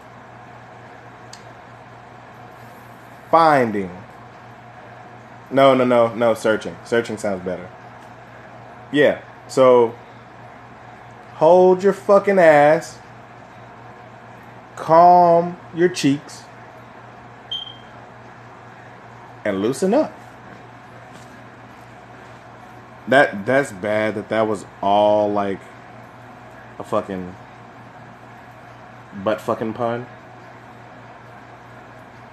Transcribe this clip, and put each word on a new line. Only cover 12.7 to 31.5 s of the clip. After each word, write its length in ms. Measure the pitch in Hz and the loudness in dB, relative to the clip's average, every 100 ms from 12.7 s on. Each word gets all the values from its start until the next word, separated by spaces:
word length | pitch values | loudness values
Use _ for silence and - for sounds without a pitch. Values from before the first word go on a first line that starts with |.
| 165 - - - - - - - - - - - - - - - - - - - - | 2 -2 -16 -20 -20 -20 -20 -20 -20 -20 -20 -20 -20 -20 -20 -20 -20 -20 -20 -20 -14
Calm 800 | - 165 175 180 175 170 175 180 - | 0 4 6 6 4 2 0 -8 -12
your 140 | 165 175 | -2 -2
cheeks. 540 | 180 143 147 - - - - - - - - - - - - - - - - - - - - - - - - - - - - - - - - | 0 -2 -2 -6 -20 -20 -20 -20 -20 -20 -20 -20 -20 -20 -20 -16 -14 -14 -20 -20 -20 -20 -20 -20 -20 -20 -20 -20 -20 -20 -20 -20 -20 -20 -12
And 180 | 107 95 | -8 -4
loosen 320 | 107 135 185 | -4 -4 -2
up. 180 | 254 302 - - - - - - - - - - - - - - - - - - - - - - - - - - - - - - | -2 -4 -10 -20 -20 -20 -20 -20 -20 -20 -20 -20 -20 -20 -20 -20 -20 -20 -20 -20 -20 -20 -20 -20 -20 -20 -20 -20 -20 -20 -20 0
That, 380 | 131 139 101 101 | 2 2 -2 -2
that's 260 | 131 135 | -2 -2
bad 420 | 98 104 107 107 | -8 -6 -4 -4
that 140 | 104 98 | -6 -6
that 180 | 110 110 | -4 -2
was 180 | 101 - - | -4 -12 -8
all, 520 | 98 101 107 107 104 | -2 2 2 2 0
like, 280 | 104 101 92 - - - - - - - - - - - - | -2 -6 -8 -14 -20 -20 -20 -20 -20 -20 -20 -20 -20 -20 -20
a 60 | |
fucking 500 | - 107 101 95 90 92 - - - - - - - - - - - - - - - - - 101 | -8 -6 -6 -10 -12 -18 -20 -20 -20 -20 -20 -20 -20 -20 -20 -20 -20 -20 -20 -20 -20 -20 -20 -10
butt 160 | 98 107 | -6 -6
fucking 320 | - 113 113 | -6 -6 -8
pun. 340 | 107 117 120 123 - - - - - - - - - - - - - - | -8 -8 -8 -12 -20 -20 -20 -20 -20 -20 -20 -20 -20 -20 -20 -20 -20 -20